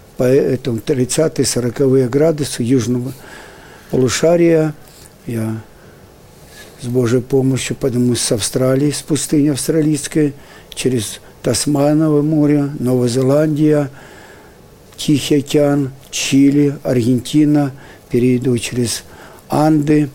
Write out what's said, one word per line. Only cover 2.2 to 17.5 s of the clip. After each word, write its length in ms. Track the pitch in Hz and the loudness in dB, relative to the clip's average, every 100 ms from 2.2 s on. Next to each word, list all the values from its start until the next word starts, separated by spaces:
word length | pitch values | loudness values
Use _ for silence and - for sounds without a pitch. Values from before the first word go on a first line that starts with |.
| 160 151 135 - | 0 -2 -4 -4
южного 500 | 117 131 110 123 127 - - - - - - - - | 0 0 0 -4 -6 -12 -18 -20 -20 -20 -20 -20 -6
полушария. 840 | 131 127 - 160 175 170 160 156 151 - - - - - | -2 0 0 2 4 4 2 0 -6 -18 -20 -20 -16 -10
Я 340 | 113 110 110 - - - - - - - - - - - - | -6 -6 -8 -12 -20 -20 -20 -20 -20 -20 -20 -20 -20 -20 -14
с 60 | 120 | -4
Божьей 340 | 127 117 127 | 0 2 0
помощью 540 | 117 135 131 127 - 120 | 0 0 2 0 -4 -4
поднимусь 460 | 139 120 123 117 | -2 0 0 0
с 100 | - | -2
Австралии, 580 | 120 - 131 131 135 147 | -2 -2 -2 0 0 0
с 100 | 131 | -4
пустыни 480 | - 143 - 156 147 | -4 -4 0 0 0
австралийской, 840 | 131 - 156 151 147 - 160 147 - - - - - | 0 -2 0 0 -2 -2 -2 -2 -4 -18 -20 -18 -4
через 460 | 127 127 104 - - - | -2 -2 -4 -12 -20 -8
Тасмановое 800 | 127 117 147 143 143 151 156 147 | -4 -2 0 0 2 2 2 2
море, 480 | 147 156 147 147 143 147 | 2 2 2 2 0 -4
Новая 280 | 120 127 123 | -2 0 0
Зеландия, 840 | 123 131 147 156 147 151 147 139 - - - - - - - - - - - | 0 2 2 2 2 2 2 -2 -8 -20 -20 -20 -20 -20 -20 -20 -20 -20 -8
Тихий 400 | - 139 - 147 | -2 0 2 0
океан, 540 | 135 151 143 143 135 135 - | 0 0 2 0 -2 -8 -12
Чили, 640 | - - 135 139 143 143 143 | -8 0 4 4 4 0 -2
Аргентина, 880 | - 127 117 123 - 151 147 | -2 0 2 0 0 2 4